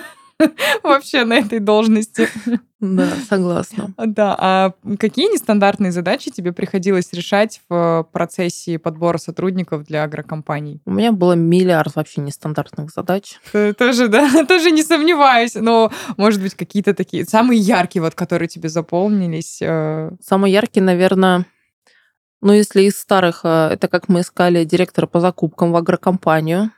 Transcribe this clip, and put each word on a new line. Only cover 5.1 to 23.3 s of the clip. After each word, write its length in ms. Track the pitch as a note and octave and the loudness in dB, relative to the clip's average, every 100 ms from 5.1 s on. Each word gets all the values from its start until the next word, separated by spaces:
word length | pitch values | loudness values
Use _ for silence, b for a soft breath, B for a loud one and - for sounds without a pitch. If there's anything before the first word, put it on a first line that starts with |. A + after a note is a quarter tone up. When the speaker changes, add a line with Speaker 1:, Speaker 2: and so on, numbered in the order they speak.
| - F#4 | 0 0
Speaker 1:
нестандартные 600 | F#4+ - G#3 G3 G3+ F#3+ | 0 0 2 2 0 -2
задачи 380 | F3 F3 A#3+ - | -2 -4 -4 -6
тебе 220 | - F3 | -8 -8
приходилось 600 | F3 F#3+ G3 F3 F#3+ F3 | -6 -6 -4 0 -2 -2
решать 480 | F3 E3+ G3+ A3 - _ | -8 -2 0 0 -4 _
в 380 | F3 E3+ E3 D#3+ | -2 0 0 -2
процессе 680 | F3 E3 - F3 - - D#3+ | -6 -6 -4 -6 -6 -8 -8
подбора 400 | E3+ D#3 E3+ E3 | -6 -4 -2 -2
сотрудников 680 | - D#3+ F3+ F#3 F3 D#3 | -6 -6 -4 -4 -6 -8
для 180 | D3 D3+ | -6 -6
агрокомпаний? 760 | D3+ D3+ D3 D#3 D3+ D3 D3+ D3+ - | -6 -8 -10 -12 -8 -8 -8 -12 -6
Speaker 2:
У 40 | |
меня 200 | F#3+ A3+ | -2 0
было 220 | G#3 F3 | 2 2
миллиард 600 | F3 E3 F3 F#3 D#3+ D3 D3+ | 4 4 4 4 2 0 -4
вообще 260 | D#3 - | -6 -8
нестандартных 680 | C#3+ - D#3+ D3+ C#3+ - D3+ | -8 -8 -8 -6 -8 -10 -12
задач. 480 | - F#3 F#3+ - - - | -8 -4 -6 -6 -18 -8
Speaker 1:
Э, 220 | G#3 G#3 G#3 | -2 -2 0
тоже, 320 | B3 A#3+ B3 | 0 2 2
да, 360 | G#3+ C#4+ C#4 | 4 4 4
<laughs> 40 | D4+ | 4
тоже 220 | F#4 E4 | 2 4
не 120 | D#4 | 2
сомневаюсь, 720 | D#4 E4 D#4 E4 C#4 A#3+ A#3+ G#3+ | 2 2 2 4 4 4 2 -2
но, 360 | A3+ A3+ A3 B B G#3+ | 2 2 2 B B 0
может 240 | G#3 G#3 | 0 2
быть, 140 | F#3+ | -2
какие-то 400 | - F3 G3+ G#3 | -6 -6 -2 -2
такие 320 | F#3 - - - | -2 -4 -6 0
самые 340 | A3 B3 A#3 | 2 4 2
яркие, 420 | G3 A3 - F#3+ | 2 2 0 -2
вот, 120 | D#3+ | -4
которые 340 | - F3 E3+ E3+ | -4 -4 -4 -4
тебе 200 | - E3 | -8 -6
запомнились, 880 | D#3+ D#3 E3+ G3+ G#3 F3+ D#3+ E3 - | -6 -4 -2 0 0 -2 -6 -10 -8
э? 500 | F3+ D#3+ D#3 D#3 D#3+ F#3 | -4 -2 -4 -6 -8 -12
Speaker 2:
Самые 300 | - F#3+ G3 | -4 0 2
яркие, 280 | F#3+ A3+ - | 2 0 0
наверно, 640 | F#3+ F3+ F#3 F#3+ F#3+ F3+ F3+ _ _ _ _ _ _ _ _ _ | 2 2 2 4 4 2 -2 _ _ _ _ _ _ _ _ _
ну, 140 | G3+ | 4
если 280 | G#3 G#3 G3 | 4 4 2
из 160 | G3 G3 | 2 0
старых, 420 | - G3 F3+ | 0 2 2